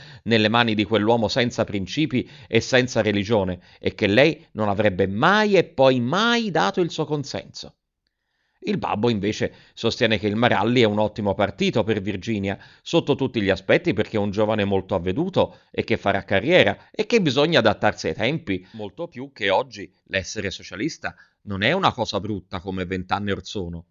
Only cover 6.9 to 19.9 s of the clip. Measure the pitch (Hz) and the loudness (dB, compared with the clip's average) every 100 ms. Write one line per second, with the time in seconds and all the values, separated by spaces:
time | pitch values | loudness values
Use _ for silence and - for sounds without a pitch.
6.9 | - 147 147 127 98 - - - _ _ | -2 -4 -4 -6 -10 -10 -16 -18 _ _
7.9 | _ _ _ _ _ _ _ - 208 - | _ _ _ _ _ _ _ -6 -4 -4
8.9 | 98 117 107 95 104 107 - - - 113 | 0 0 0 -2 -2 -4 -6 -20 -4 -2
9.9 | - 113 107 104 107 120 104 107 123 110 | 0 0 2 0 2 2 2 2 4 4
10.9 | 104 104 - 101 95 98 - 190 123 101 | 2 0 -2 -2 0 -2 0 -2 0 0
11.9 | 104 98 98 101 107 98 95 - _ - | -2 -4 -6 -4 -4 -4 -6 -12 _ -2
12.9 | 165 147 135 131 117 95 92 - 139 170 | 0 0 0 -2 0 0 0 2 2 2
13.9 | 107 101 107 104 98 107 110 98 95 92 | -2 -2 -2 -2 0 0 0 0 0 0
14.9 | 95 90 98 180 - 92 - _ - 104 | -2 -2 -2 -2 0 0 -2 _ -6 -2
15.9 | 110 101 98 - 98 117 175 196 202 - | -2 0 0 0 0 4 4 4 0 -6
16.9 | - 220 233 165 127 156 151 107 98 107 | -6 0 2 2 2 2 4 2 2 0
17.9 | - 95 78 113 160 - 92 92 113 101 | 0 -4 -2 -2 -2 -4 -6 -6 -14 -12
18.9 | - 170 123 135 - 101 95 135 107 92 | -10 -12 -12 -14 -4 0 0 0 -8 -16